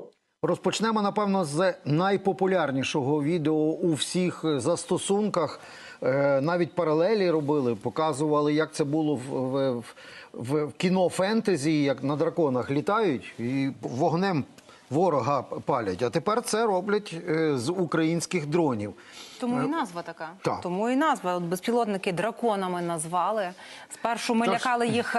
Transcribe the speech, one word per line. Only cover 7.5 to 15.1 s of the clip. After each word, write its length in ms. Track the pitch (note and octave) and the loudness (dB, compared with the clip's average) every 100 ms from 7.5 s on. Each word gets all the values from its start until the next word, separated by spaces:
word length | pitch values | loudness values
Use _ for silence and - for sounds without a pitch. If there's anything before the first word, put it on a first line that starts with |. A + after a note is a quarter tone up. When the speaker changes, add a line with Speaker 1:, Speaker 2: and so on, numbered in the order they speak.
| D3+ B2 | 2 2
Speaker 1:
показували, 800 | G#2+ A#2+ D#3+ D#3 C3+ D#3 D3 D3 | 0 -2 -2 -2 0 2 2 2
як 180 | D3+ D3+ | 2 0
це 120 | - | 0
було 300 | C#3+ D#3 D3+ | 0 2 0
в, 60 | C3+ C3 | -2 -4
в, 520 | C#3 C3 C#3 C3+ A#2+ A2+ - - - - | -4 -2 0 0 0 -6 -16 -20 -20 -16
в, 320 | - A#2 D3+ | -10 -2 -2
в 80 | D3 | -2
кіно 360 | - F#3 F#3 F3 | -2 0 4 2
фентезі, 720 | - F#3+ A3+ G#3+ E3+ D3 D3+ | 2 0 2 2 0 2 2
як 200 | C#3 B2+ | 2 0
на 140 | C3+ D3 | -2 0
драконах 540 | E3 E3 D3+ B2+ A2+ | 0 2 2 2 0
літають 640 | C#3 D3 G#3 G#3 A#2+ - - | 0 2 2 2 0 -4 -6
і 300 | A#2 C3+ C3+ A#2 | -4 -2 -2 -4
вогнем 640 | C3 B2 - D#3+ G3 E3 - - - - - | -6 0 2 2 2 0 -2 -10 -20 -20 -4
ворога 520 | C3 F#3 | 0 2